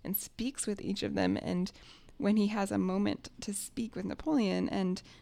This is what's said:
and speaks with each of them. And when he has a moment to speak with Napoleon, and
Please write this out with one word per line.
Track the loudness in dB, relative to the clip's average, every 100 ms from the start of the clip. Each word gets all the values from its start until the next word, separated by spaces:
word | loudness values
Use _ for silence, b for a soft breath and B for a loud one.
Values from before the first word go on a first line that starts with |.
and | -6 -6
speaks | -6 -6 -6 -4 -4
with | -4
each | -4 -4
of | -2
them. | 2 2 2
And | 0 0 -2 B B B B -2
when | 2 4
he | 4
has | 2 0
a | 2
moment | 2 2 0 -2 -8 -12
to | -8
speak | -6 -6 -6 -6
with | -6
Napoleon, | -6 -4 2 4 4 2 0
and | 0 0 -2 B B